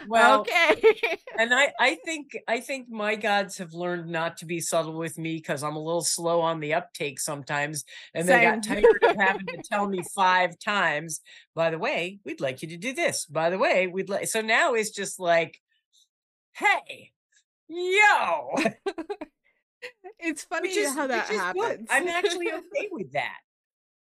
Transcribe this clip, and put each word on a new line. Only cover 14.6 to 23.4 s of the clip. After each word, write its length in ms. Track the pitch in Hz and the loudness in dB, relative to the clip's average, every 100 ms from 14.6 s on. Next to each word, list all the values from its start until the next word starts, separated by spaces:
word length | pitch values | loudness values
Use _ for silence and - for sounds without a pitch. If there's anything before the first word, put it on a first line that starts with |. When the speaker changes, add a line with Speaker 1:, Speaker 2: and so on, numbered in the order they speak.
| 330 233 | 4 2
Speaker 1:
it's 160 | 208 | -2
just 280 | - 190 - | -4 -8 -2
like, 420 | 180 170 165 - _ _ _ _ _ _ _ _ _ - | 2 4 2 -6 _ _ _ _ _ _ _ _ _ -2
"Hey, 580 | 403 349 - 139 - _ _ _ _ _ - | 2 2 -2 -18 -18 _ _ _ _ _ -12
yo." 800 | 330 359 392 415 320 226 160 123 - | -4 0 6 6 6 2 -2 -2 0
Speaker 2:
<laughs> 140 | 311 - - 339 320 403 302 _ _ _ _ - 494 480 370 453 | 0 -2 -8 -8 -10 -10 -12 _ _ _ _ -18 -18 _ -20 -8
It's 240 | 330 302 | -6 -6
funny 280 | - - 359 | -6 -4 -2
Speaker 1:
Which 40 | 381 | 0
is, 180 | 285 269 | 0 -2
Speaker 2:
how 120 | 277 | -2
that 200 | 233 - | -2 -2
Speaker 1:
which 20 | |
is 160 | 214 180 | -2 -2
good. 240 | 349 427 - | -2 -2 -4
Speaker 2:
happens. 100 | 226 | 0
Speaker 1:
I'm 180 | 254 349 | 0 2
actually 440 | 339 359 359 339 | 0 0 0 -4
Speaker 2:
<laughs> 0 | |
Speaker 1:
okay 380 | 320 - 554 403 | -6 -6 -6 -6
with 200 | 320 147 | -8 -6
that. 240 | 139 117 - | -4 -6 -8